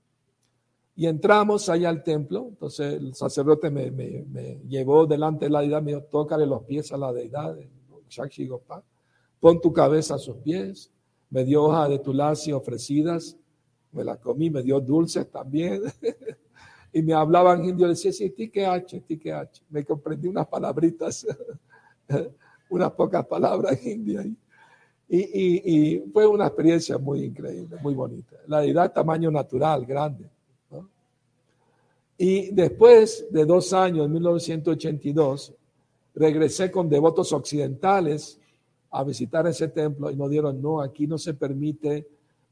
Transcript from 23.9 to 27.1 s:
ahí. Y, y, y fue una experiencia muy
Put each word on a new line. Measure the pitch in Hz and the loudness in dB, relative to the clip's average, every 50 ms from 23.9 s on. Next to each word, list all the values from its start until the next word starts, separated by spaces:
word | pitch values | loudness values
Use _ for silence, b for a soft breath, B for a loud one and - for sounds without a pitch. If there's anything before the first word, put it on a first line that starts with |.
| - 226 226 - - 202 | -8 -8 -6 -6 -6 -6
ahí. | 202 - 226 - _ b b b b b b b b b b b _ _ | -8 -10 -12 -12 _ b b b b b b b b b b b _ _
Y, | - 175 | -2 -2
y, | 202 190 - 196 190 185 175 170 - | -2 -2 -2 0 0 2 2 0 0
y | 185 165 151 151 156 165 180 202 - | 2 4 4 4 4 2 -2 -6 -2
fue | - 214 214 | 2 4 6
una | 214 208 208 196 151 | 6 6 4 2 0
experiencia | 143 - 151 160 170 165 - - 131 127 | 0 2 4 4 4 4 0 -2 -4 -4
muy | 135 139 | -4 -4